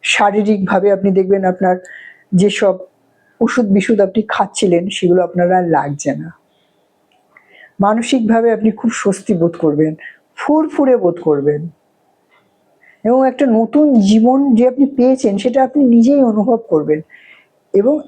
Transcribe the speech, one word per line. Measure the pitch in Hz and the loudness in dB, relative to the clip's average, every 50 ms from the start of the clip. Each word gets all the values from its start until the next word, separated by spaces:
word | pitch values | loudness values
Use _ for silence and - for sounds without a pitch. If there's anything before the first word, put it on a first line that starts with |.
শারীরিকভাবে | - - - - 220 202 196 214 208 208 220 196 190 180 202 190 185 202 | -4 -4 -2 0 0 0 0 0 0 0 -2 -2 -2 -2 -2 0 0 0
আপনি | 196 190 185 202 | 0 0 0 0
দেখবেন | 185 190 185 185 202 196 190 | 0 0 0 0 0 0 0
আপনার | 185 180 185 196 180 185 185 185 - - - - - - _ _ _ | -2 -4 -2 -2 -2 -2 -2 -6 -16 -20 -20 -20 -20 -20 _ _ _
যেসব | - 180 196 202 190 - 214 196 185 185 - _ _ _ _ _ _ _ _ _ _ _ | 0 2 2 2 0 0 0 0 -2 -2 -8 _ _ _ _ _ _ _ _ _ _ _
ওষুধ | 240 220 - 247 240 | -4 -2 0 -2 0
বিষুধ | 202 196 202 190 - 226 202 | 2 0 0 2 0 0 0
আপনি | 202 190 190 220 214 - | 0 0 0 -4 -4 -4
খাচ্ছিলেন, | - - 202 196 - - - 190 175 170 175 196 | -4 -4 -4 -6 -4 -4 -2 0 0 0 -2 -4
সেগুলো | - - - 175 175 185 | -8 -4 0 0 2 2
আপনার | 180 170 175 180 175 175 | 0 -2 -2 -2 0 0
আর | 185 185 180 170 | 0 0 0 0
লাগছে | 160 143 135 143 143 143 - 147 135 | -2 -2 -2 -4 -8 -6 -6 -6 -6
না। | 147 156 165 165 _ _ _ _ _ _ _ _ _ _ _ _ _ _ _ _ _ _ _ _ _ _ _ _ - - - _ _ | -6 -10 -14 -16 _ _ _ _ _ _ _ _ _ _ _ _ _ _ _ _ _ _ _ _ _ _ _ _ -20 -20 -20 _ _
মানসিকভাবে | 196 202 220 226 233 - - 254 226 208 226 226 226 233 | 0 0 0 -2 -2 -2 -2 -2 0 0 0 2 2 0
আপনি | 220 220 214 220 | 0 2 0 -2
খুব | 214 - - 226 | -2 0 -4 -4
স্বস্তি | - - - 202 190 - - - 202 | -4 -2 -4 -4 -4 -4 -4 -4 -2
বোধ | 170 165 170 165 | 0 0 -2 -2
করবেন, | - - 156 147 147 156 156 156 156 - - - _ _ _ _ | -2 -2 -2 0 0 -2 -2 -2 -8 -16 -20 -20 _ _ _ _
ফুরফুরে | - - - 294 311 311 302 - - 285 262 254 | -10 -4 -2 0 0 0 -2 -2 -2 2 2 2
বোধ | 226 190 175 170 - | 2 2 -2 -4 -2
করবেন | - 160 151 143 139 147 147 151 160 170 - _ _ _ _ _ _ _ _ _ _ _ _ _ _ _ _ _ _ _ _ _ _ _ _ _ _ | -2 -2 -2 0 0 -2 -2 -2 -6 -12 -14 _ _ _ _ _ _ _ _ _ _ _ _ _ _ _ _ _ _ _ _ _ _ _ _ _ _
এবং | 214 240 262 269 262 | 0 0 2 2 0
একটা | 262 262 285 | 0 0 0
নতুন | 262 220 220 226 226 - 285 302 294 269 233 | 2 2 0 0 0 2 2 2 4 4 2
জীবন | 196 196 214 220 220 240 254 269 277 277 240 | 2 4 2 4 4 4 2 2 2 2 2
যে | 214 240 254 | 2 2 2
আপনি | 254 269 285 | 2 0 -2
পেয়েছেন, | 277 277 262 240 254 262 254 - 220 196 202 | 0 2 0 2 2 2 2 0 -2 -2 0
সেটা | - 254 240 269 262 | -4 -2 0 0 0
আপনি | 254 262 294 277 | 0 0 0 2
নিজেই | 247 233 233 226 247 285 285 | 4 4 4 4 4 4 2
অনুভব | 262 233 214 214 202 262 233 | 2 2 0 0 0 0 0
করবেন। | 226 226 - 180 156 147 151 151 156 156 _ - - _ - - _ _ _ _ _ _ _ | -2 -2 -2 -4 -2 0 -2 -4 -4 -4 _ -20 -20 _ -20 -20 _ _ _ _ _ _ _
এবং | - 190 202 254 294 294 285 | -2 0 2 2 0 -2 -2